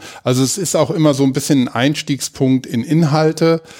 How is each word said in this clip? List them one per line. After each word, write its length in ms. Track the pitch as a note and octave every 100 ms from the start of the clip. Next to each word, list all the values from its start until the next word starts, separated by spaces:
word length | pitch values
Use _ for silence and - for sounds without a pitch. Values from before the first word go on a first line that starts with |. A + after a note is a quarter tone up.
| - -
Also 200 | B2 B2+
es 140 | C3 G3
ist 180 | E3+ E3+
auch 140 | B2+
immer 240 | D#3+ D#3
so 100 | C3+
ein 100 | C#3
bisschen 300 | C3+ - C#3+
ein 100 | B2
Einstiegspunkt 920 | A#2 C3+ D3 - C3+ - - C3 C3
in 200 | - A#2
Inhalte, 760 | A2+ D#3 D#3 D#3 D#3 D#3+ E3 E3 -